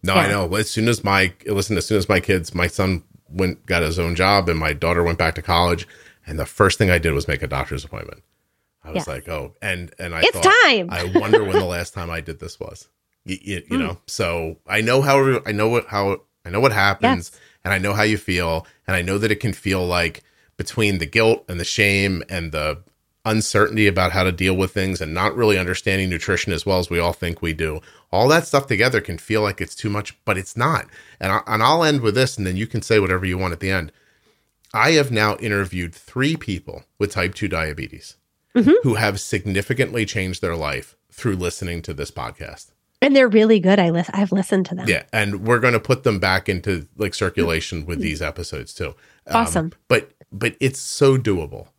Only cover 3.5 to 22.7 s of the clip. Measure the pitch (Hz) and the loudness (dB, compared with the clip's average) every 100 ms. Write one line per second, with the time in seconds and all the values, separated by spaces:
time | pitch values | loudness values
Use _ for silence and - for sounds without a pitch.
3.5 | - - 90 80 85 85 87 92 101 87 | -2 -2 0 0 -2 -2 2 4 4 2
4.5 | 82 78 71 82 87 87 85 82 82 - | 0 0 -2 0 2 0 2 0 -2 0
5.5 | 87 87 85 - - - _ - 78 73 | 2 2 0 -4 -18 -20 _ -12 -8 -8
6.5 | - 98 - 101 87 80 71 - 69 67 | 2 2 4 4 4 2 0 -2 -4 -4
7.5 | 67 67 67 - 52 50 - _ _ _ | -4 -4 -8 -10 -14 -14 -18 _ _ _
8.5 | _ _ _ - 82 117 65 73 80 65 | _ _ _ -8 -8 -6 -10 -8 -10 -10
9.5 | _ 101 92 87 - 90 82 - - - | _ -6 -6 -8 -10 -10 0 0 2 2
10.5 | 440 415 233 175 87 87 92 - 113 104 | 4 4 2 -2 -4 0 0 4 2 4
11.5 | 92 92 87 85 - 85 82 78 76 80 | 0 0 -2 -6 -8 -8 -8 -8 -12 -14
12.5 | - - - - _ _ _ - 95 98 | -12 -14 -14 -20 _ _ _ -12 -12 -8
13.5 | 95 - 254 147 85 - - 92 85 82 | -10 -6 -4 -4 -8 -12 -4 -2 -2 -6
14.5 | 82 - 104 110 131 135 139 135 123 - | -8 -2 0 4 2 4 4 4 0 -2
15.5 | 104 107 120 - 104 98 98 _ _ - | 0 2 2 -2 -2 -2 -2 _ _ -6
16.5 | 95 127 104 98 98 233 254 85 - - | 2 2 4 2 2 2 0 -4 -18 -20
17.5 | _ - 95 98 101 107 107 - 90 85 | _ -4 -2 0 2 2 0 -2 -2 0
18.5 | 82 - _ - 95 87 98 107 104 117 | -4 -6 _ -4 -2 0 -2 0 0 -2
19.5 | 90 - 92 90 87 85 80 _ _ _ | -4 -2 -2 0 0 0 -4 _ _ _
20.5 | _ 92 - 104 95 80 113 113 117 - | _ -8 0 0 0 -2 2 4 2 -2
21.5 | 90 85 - 101 98 98 92 - 92 82 | -8 -6 2 2 4 2 -2 -6 -8 -6
22.5 | 76 76 | -4 -4